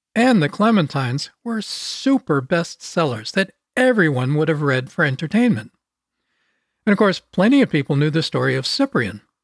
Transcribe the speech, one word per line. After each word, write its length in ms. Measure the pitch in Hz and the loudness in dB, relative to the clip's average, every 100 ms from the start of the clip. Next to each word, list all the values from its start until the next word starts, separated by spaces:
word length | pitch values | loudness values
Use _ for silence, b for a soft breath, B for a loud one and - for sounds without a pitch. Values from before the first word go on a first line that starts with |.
| _ | _
and 280 | - 247 226 | 0 2 2
the 60 | 147 | 0
Clementines 840 | - 214 214 147 139 127 135 - _ | 0 2 2 0 -2 -4 -4 -8 _
were 180 | 240 226 | -8 -8
super 800 | - - - - 269 277 - 143 | -8 -10 -10 -4 0 0 0 -2
bestsellers 920 | 131 170 165 - - - 156 113 104 | 0 -2 -4 -10 -8 -2 -2 -4 -6
that 200 | - 190 _ _ - | -4 -4 _ _ 0
everyone 580 | 254 226 160 127 127 | 2 4 2 2 0
would 140 | 151 156 | 0 0
have 140 | 151 | 0
read 280 | 147 131 127 | 0 0 -2
for 140 | - | -2
entertainment. 680 | 151 131 160 208 247 131 110 _ _ _ _ _ _ _ _ _ _ _ | -2 -2 -2 2 2 0 -4 _ _ _ _ _ _ _ _ _ _ _
And 80 | - | 0
of 60 | 202 | 2
course, 220 | 208 175 | 2 0
plenty 420 | - - 202 277 | -4 0 4 4
of 80 | 233 | 4
people 260 | 156 135 143 | 0 0 0
knew 140 | 151 | 0
the 120 | 156 | 0
story 320 | - 135 131 | -2 -2 -2
of 120 | 131 131 | -2 -2
Cyprian, 560 | - 277 - 107 101 _ _ | -2 -2 -2 -4 -6 _ _